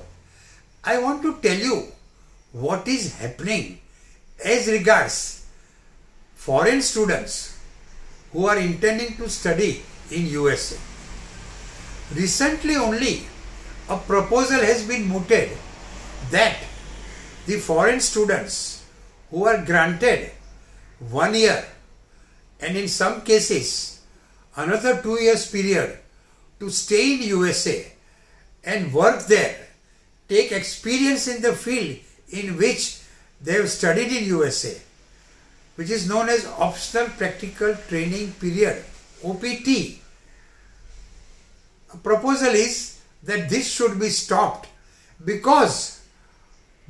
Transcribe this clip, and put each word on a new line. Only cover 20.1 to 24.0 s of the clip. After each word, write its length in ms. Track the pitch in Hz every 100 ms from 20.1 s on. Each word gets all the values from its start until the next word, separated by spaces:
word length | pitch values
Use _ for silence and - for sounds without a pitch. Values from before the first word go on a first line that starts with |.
| 175 - - - - - - - - 120
one 240 | 127 180
year 320 | 220 214 151 - - - - - _ _ _ _ -
and 180 | 160 190
in 100 | 196
some 340 | - 190 226
cases 840 | - 214 - 165 120 - - -